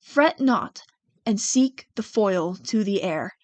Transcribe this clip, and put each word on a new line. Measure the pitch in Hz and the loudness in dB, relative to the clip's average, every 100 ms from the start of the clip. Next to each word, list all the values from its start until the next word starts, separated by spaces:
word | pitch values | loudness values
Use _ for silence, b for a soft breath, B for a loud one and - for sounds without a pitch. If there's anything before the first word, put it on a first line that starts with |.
Fret | _ - 302 - | _ 2 2 2
not, | 269 233 - - - _ _ _ - | 0 0 -2 -12 -20 _ _ _ -4
and | 208 | -2
seek | - 254 262 262 - - | 0 2 2 0 -16 -12
the | |
foil | 214 - 208 185 165 | -6 0 0 0 -2
to | 185 - 226 | -6 -4 -2
the | 202 202 | 0 -2
air. | 185 156 139 - | -2 -4 -6 -10